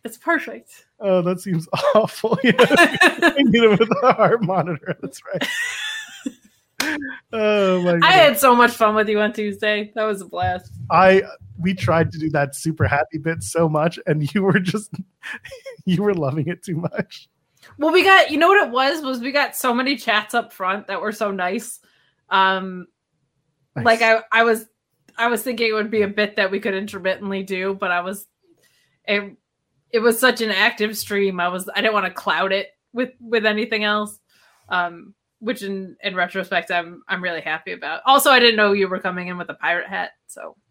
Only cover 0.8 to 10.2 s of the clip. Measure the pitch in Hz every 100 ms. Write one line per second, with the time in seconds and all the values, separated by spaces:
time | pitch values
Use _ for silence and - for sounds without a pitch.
0.8 | _ _ 208 185 175 180 196 165 160 -
1.8 | 587 523 - - 453 - 247 - - 302
2.8 | 339 - 370 - 339 277 262 226 226 208
3.8 | 226 214 240 226 190 233 175 185 170 156
4.8 | - - 269 - - 571 - - - -
5.8 | 906 - 740 - 262 - _ _ _ _
6.8 | 294 - 269 - _ 226 214 208 190 185
7.8 | 180 170 311 370 302 240 269 240 240 233
8.8 | 220 214 214 208 208 214 208 196 214 208
9.8 | 208 226 214 196